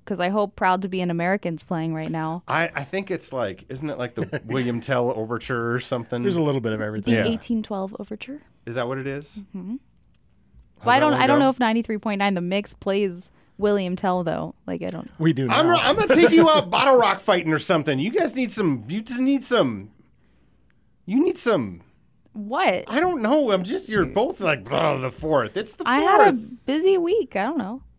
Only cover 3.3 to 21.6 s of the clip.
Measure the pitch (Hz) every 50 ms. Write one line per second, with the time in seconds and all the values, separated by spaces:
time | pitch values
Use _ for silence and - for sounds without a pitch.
3.3 | - 131 117 98 92 - - - 131 131 156 151 120 - 123 123 - - - -
4.3 | - 147 - 113 117 131 123 120 117 117 113 - 135 123 120 120 131 110 110 110
5.3 | 120 110 - - 131 117 117 117 120 123 123 - 131 123 117 - - 120 123 196
6.3 | 185 170 160 147 139 135 113 113 110 107 107 107 107 107 196 247 233 226 - 220
7.3 | 233 220 - - 240 220 214 - 214 190 190 190 214 - 208 - 214 214 - -
8.3 | 277 294 _ _ _ _ - - 117 127 120 120 131 135 131 139 135 143 147 -
9.3 | - 214 196 - - 196 180 190 233 277 _ _ _ _ _ _ _ _ _ _
10.3 | _ _ _ _ _ - - _ _ _ - 240 240 269 302 302 285 254 254 269
11.3 | 285 294 277 269 254 - 247 220 220 233 226 - 220 208 - 226 208 196 202 202
12.3 | 196 175 175 175 190 202 208 - - - - 202 196 196 208 190 175 175 185 -
13.3 | _ _ _ _ _ - 196 208 208 202 190 180 180 180 - 190 180 180 175 160
14.3 | 160 165 160 160 - _ - - 180 170 175 180 175 165 - - - - 156 165
15.3 | 156 127 135 123 - 269 311 339 349 320 - - 294 440 427 - 254 311 349 -
16.3 | 320 330 330 320 311 302 262 180 196 214 247 277 262 247 233 196 196 196 - -
17.3 | 190 180 170 160 156 147 - - 185 160 143 156 143 131 147 214 277 392 339 277
18.3 | - 254 254 226 - - 202 165 139 117 101 113 170 214 220 - 254 240 254 269
19.3 | 277 269 262 - 247 226 170 127 110 98 98 104 - _ - _ _ _ _ _
20.3 | _ _ _ _ _ _ _ _ _ _ _ _ _ _ - - 190 262 320 381
21.3 | 359 - - 240 214 165